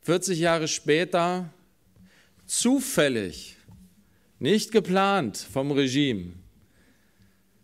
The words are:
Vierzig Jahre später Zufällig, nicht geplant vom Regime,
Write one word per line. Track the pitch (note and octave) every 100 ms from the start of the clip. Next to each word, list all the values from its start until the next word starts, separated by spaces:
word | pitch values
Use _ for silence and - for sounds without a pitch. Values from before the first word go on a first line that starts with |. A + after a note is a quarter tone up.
Vierzig | - E3+ F#3 F3
Jahre | E3+ E3 D#3
später | - D3+ D3+ F3 F3+ E3+ F3+ F3 - _ _ _ _ - _ _ _ -
Zufällig, | - A#3 C#4 - - D3 A#2+ F#2+ - - - _ - - _ _ _ _ _
nicht | C3 G#3+ G#3+
geplant | A3+ E3+ F#3 G3 G3 B2+ -
vom | - C3+ C#3
Regime, | C#3+ C3+ C3 C#3+ G#2+ F2 F2 - _ _ _ _ _ _ _ _ _ _ _